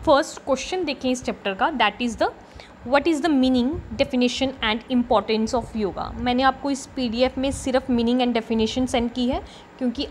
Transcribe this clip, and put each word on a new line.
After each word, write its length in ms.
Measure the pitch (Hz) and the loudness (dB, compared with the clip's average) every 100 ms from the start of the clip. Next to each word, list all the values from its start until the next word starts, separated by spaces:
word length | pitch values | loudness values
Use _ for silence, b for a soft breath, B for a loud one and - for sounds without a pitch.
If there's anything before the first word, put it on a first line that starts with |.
| - | 6
फर्स्ट 400 | 277 320 - - | 4 4 -8 -4
क्वेश्चन 400 | 262 - 370 311 | -4 -2 -4 -4
देखें 240 | 269 254 | -2 -2
इस 140 | 254 | -2
चैप्टर 300 | - 196 202 | -4 -4 -6
का, 180 | 190 277 | -2 -2
that 300 | 277 214 202 | 2 2 2
is 140 | 240 202 | -4 0
the, 140 | 370 - B B B - 240 | -2 -2 B B B -16 0
what 160 | 269 277 | 2 2
is 140 | 302 | 0
the 100 | 330 | 2
meaning, 420 | 277 262 254 240 339 - 220 | 4 4 4 2 -2 -8 -2
definition 520 | 269 247 247 - 269 269 | 0 2 0 0 -4 -2
and 280 | 226 220 - | -2 -2 0
importance 640 | 247 240 220 214 214 220 247 | 0 4 2 2 0 0 -2
of 220 | 226 226 202 | -4 -4 -4
yoga? 260 | - - | -4 -8
मैंने 300 | 226 247 247 | -4 0 2
आपको 280 | 262 262 277 | 2 2 -4
इस 160 | 269 - | -4 -6
पीडीएफ़ 520 | - 247 226 254 262 | -4 -4 0 0 0
में 120 | 269 | -4
सिर्फ 400 | 262 - 262 262 | -2 0 -2 0
meaning 280 | 240 233 247 247 | 0 2 2 2
and 120 | 226 | 0
definition 500 | 226 226 220 254 254 | 0 0 0 0 0
सेंड 240 | 247 233 | 0 -2
की 160 | 240 247 | -2 -2
है 140 | 320 - B B - | -2 -6 B B -4
क्योंकि 300 | 254 233 403 | -4 -2 0